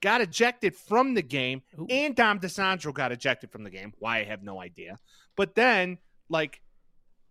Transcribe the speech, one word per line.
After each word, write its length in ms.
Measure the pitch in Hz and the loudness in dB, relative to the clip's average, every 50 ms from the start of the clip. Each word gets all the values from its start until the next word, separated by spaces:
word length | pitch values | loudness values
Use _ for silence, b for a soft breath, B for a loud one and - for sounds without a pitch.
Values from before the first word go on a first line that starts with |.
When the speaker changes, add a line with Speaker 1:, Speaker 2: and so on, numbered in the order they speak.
Speaker 1:
got 180 | - 196 226 247 | 0 2 2 2
ejected 540 | 220 170 143 - 233 240 240 - - 185 - | 2 0 0 2 2 2 2 0 -2 -2 -2
from 380 | - - - 208 240 262 269 247 | -2 -4 2 4 4 4 4 2
the 80 | 208 | 0
game, 400 | 156 123 131 139 127 127 131 131 - _ - 151 | -2 -2 -2 -2 -2 -2 -4 -6 -10 _ -16 -12
Speaker 2:
Ooh. 80 | 165 208 | -6 -2
Speaker 1:
and 240 | 254 269 294 302 240 | -2 0 0 0 2
Dom 240 | - 233 214 202 196 | 4 4 4 4 0
DeSandro 540 | 180 180 - - 196 190 190 180 - 151 135 | -2 -8 -4 -2 0 0 0 -2 -4 -6 -4
got 180 | 147 135 123 123 | -2 -2 -2 -2
ejected 380 | 120 - 139 120 - - 107 | -2 0 0 0 0 -2 -18
from 120 | - 110 107 | -16 -16 -16
the 60 | 98 | -14
game. 240 | 87 95 98 107 - - | -14 -14 -14 -14 -12 -6
Why, 180 | 104 113 117 110 | -4 -2 0 0
I 40 | 104 | -2
have 180 | 104 107 98 98 | -4 -8 -10 -10
no 180 | 101 95 95 | -10 -10 -10
idea. 380 | 92 90 85 - 85 87 98 - b b b b b b b | -12 -14 -16 -16 -16 -16 -16 -18 b b b b b b b
But 180 | - 196 190 - | -2 -2 0 2
then, 420 | 220 240 262 226 190 180 180 180 - _ _ _ _ _ - | 4 4 6 6 4 2 0 -4 -10 _ _ _ _ _ -2
like, 320 | 165 160 156 - - - - - _ - _ _ _ _ _ _ _ _ _ _ | 0 0 0 0 -6 -16 -20 -20 _ -20 _ _ _ _ _ _ _ _ _ _